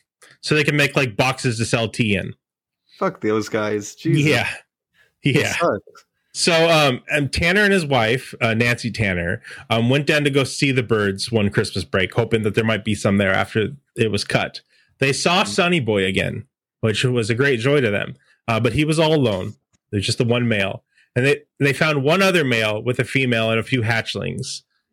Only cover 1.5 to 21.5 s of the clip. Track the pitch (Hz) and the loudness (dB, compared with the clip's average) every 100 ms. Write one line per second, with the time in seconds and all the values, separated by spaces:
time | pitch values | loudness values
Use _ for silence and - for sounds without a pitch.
1.5 | 113 110 120 110 - 110 95 - - _ | -2 -2 0 -2 -2 0 -2 -4 -12 _
2.5 | _ _ _ _ - 190 - 107 110 107 | _ _ _ _ -6 -6 -2 -2 -2 -2
3.5 | 110 107 104 101 - - 147 151 117 101 | -4 -2 -4 -6 -6 0 2 2 2 -2
4.5 | - - _ _ _ _ _ 139 131 104 | -8 -16 _ _ _ _ _ 0 2 0
5.5 | - 170 104 - - _ _ _ - 170 | 0 -2 -2 -8 -20 _ _ _ -4 2
6.5 | 165 165 156 143 123 - 147 135 - 170 | 4 4 4 4 0 -2 -2 -2 0 2
7.5 | 196 202 196 147 131 110 131 - - 117 | 2 4 2 2 2 2 0 -4 -4 0
8.5 | 113 120 120 113 104 101 90 85 104 - | 2 0 0 -4 -2 -2 -2 -2 -4 -8
9.5 | - - 113 120 139 147 151 143 139 131 | -16 -4 0 2 2 2 2 2 0 0
10.5 | - 143 131 107 110 101 95 - 113 101 | 0 0 0 0 0 0 -2 -2 0 0
11.5 | - 98 98 87 98 92 - 113 113 104 | 0 -2 -4 -4 -2 0 0 0 0 0
12.5 | 107 110 107 107 98 110 101 98 95 98 | 0 0 0 -2 -2 0 2 2 0 0
13.5 | 110 101 - _ - 110 101 - 123 80 | -2 -4 -6 _ -4 -2 -2 -2 -2 -2
14.5 | - - _ _ - 139 139 175 180 208 | -8 -20 _ _ -4 -2 0 0 0 0
15.5 | 202 175 113 107 104 95 95 95 - - | 0 0 0 0 0 0 0 -2 -6 -14
16.5 | _ _ _ 113 104 127 120 107 117 139 | _ _ _ -2 0 0 0 0 0 0
17.5 | 120 131 147 113 101 - - _ _ - | 2 2 2 2 -2 -4 -12 _ _ -4
18.5 | 110 117 120 151 160 156 156 117 92 104 | 0 0 0 0 2 2 2 2 0 -6
19.5 | - _ _ _ 104 95 - 117 120 120 | -12 _ _ _ -4 -2 0 0 0 0
20.5 | 104 98 - _ _ _ 127 135 147 - | 0 -2 -6 _ _ _ 0 2 0 -4